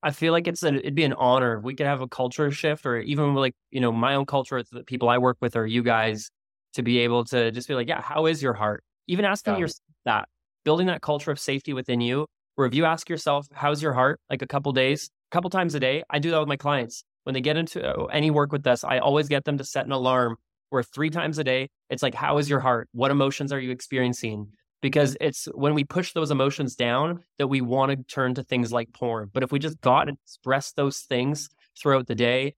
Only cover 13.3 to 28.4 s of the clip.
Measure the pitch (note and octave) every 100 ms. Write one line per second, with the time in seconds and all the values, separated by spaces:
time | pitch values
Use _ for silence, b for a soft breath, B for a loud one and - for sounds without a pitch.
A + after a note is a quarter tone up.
13.3 | C#3+ C#3+ - D3 D3+ D#3 B2+ C3 D3 _
14.3 | C3+ C3+ C#3+ C#3+ C3 C3 D3+ - _ _
15.3 | F3 F3+ F#3 F3 D3 B2+ C#3+ - D3 D#3
16.3 | E3 D3 C#3 D3 C#3+ A#2 - - _ -
17.3 | C3 C3 D3+ E3 - - - D3 D3+ D3+
18.3 | D3 C#3+ D3 C#3+ A#2+ - B2+ - C#3+ D3
19.3 | C#3+ C3+ C#3+ C3+ C#3+ B2+ C3+ B2+ B2+ B2
20.3 | A2+ _ _ _ C#3 - - D#3 D#3 D3+
21.3 | D3+ C#3+ B2+ C3 _ _ B2+ C3+ - D3
22.3 | D3 C#3+ C#3 C3+ A#2+ A2+ A#2 C3+ C#3 C#3
23.3 | C3+ C#3 C#3 B2+ B2+ - C3+ B2+ A#2+ A#2
24.3 | G#2+ G#2 _ _ _ C3+ C#3 C#3+ C#3 D#3
25.3 | C3 - - C#3+ D3+ C#3+ F3+ F3 - D3+
26.3 | C#3+ C3+ C#3 C#3 - A#2+ B2 D#3 F3 _
27.3 | _ C#3 C3+ B2 C3 C3+ C#3 B2+ - B2+
28.3 | B2+